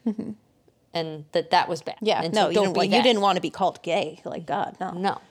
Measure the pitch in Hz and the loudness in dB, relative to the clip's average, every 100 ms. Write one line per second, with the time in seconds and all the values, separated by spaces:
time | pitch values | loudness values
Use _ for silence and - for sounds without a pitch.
0 | 233 214 214 214 _ _ _ _ _ 170 | -6 -6 -8 -14 _ _ _ _ _ -6
1 | 160 156 151 175 160 180 - 165 - - | -6 -8 -4 -4 2 2 2 -4 -8 -4
2 | 214 165 165 214 175 180 196 180 190 202 | 0 0 0 2 2 2 2 2 4 4
3 | 247 220 202 185 170 - 185 - 175 160 | 4 4 4 2 -2 -2 -2 -2 -2 -2
4 | 156 185 - - 165 202 - - 185 175 | -2 -6 -10 -10 -6 -4 -4 -6 -8 -4
5 | 196 - - | -4 -4 -10